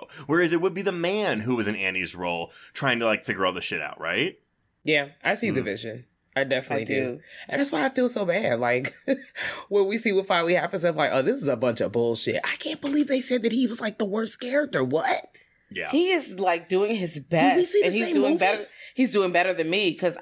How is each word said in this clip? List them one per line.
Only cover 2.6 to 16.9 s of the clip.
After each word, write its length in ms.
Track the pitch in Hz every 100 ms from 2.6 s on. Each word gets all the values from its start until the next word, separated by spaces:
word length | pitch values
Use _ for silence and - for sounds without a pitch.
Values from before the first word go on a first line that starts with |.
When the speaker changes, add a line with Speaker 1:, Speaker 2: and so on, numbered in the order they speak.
| -
Speaker 1:
trying 240 | - 139 117
to, 80 | 113
like, 180 | 104
figure 220 | - 95 92
all 80 |
the 80 | 87
shit 180 | - 87
out, 180 | 73 -
right? 400 | 80 98 170 - _ _ _ _
Speaker 2:
Yeah, 240 | 151 147 143 -
I 80 | 170
see 160 | 208 214
the 120 | 131
Speaker 3:
Mm. 20 |
Speaker 2:
vision. 400 | 110 104 113 120 - _ _ 135
I 80 |
definitely 380 | 135 131 131 143
Speaker 4:
I 40 | 110
Speaker 2:
do. 80 | 135 127
Speaker 4:
do. 60 | 147 - - -
Speaker 2:
And 120 | 277
that's 120 | 277
why 140 | 311 262
I 20 |
feel 220 | 262 247
so 160 | 214 185
bad. 340 | 190 - 117
Like, 320 | 120 123 139 - -
<laughs> 600 | 269 - - - - -
when 160 | 202 196
we 100 | 220
see 160 | 226
what 140 | 196 190
finally 260 | 175 165
happens, 300 | 175 151 185
I'm 120 | 170 156
like, 160 | 143
"Oh, 80 | 131
this 180 | 147 269
is 80 | 139
a 80 | 117
bunch 240 | 123 117
of 120 | 95
bullshit. 500 | 117 117 117 - 87
I 120 | - -
can't 260 | 311 311
believe 240 | 285 294 285
they 120 | 262
said 200 | 254 247
that 80 | 220
he 140 | 233 233
was, 140 | 226
like, 160 | 220 214
the 80 |
worst 340 | 202 214 226 -
character. 460 | 247 285 294 160
What?" 460 | 127 147 339 - - - _ _ -
Speaker 1:
Yeah. 200 | 185 -
Speaker 4:
He 200 | 285 359
is, 260 | 339 220 190
like, 300 | 185 170 165
doing 260 | 185 208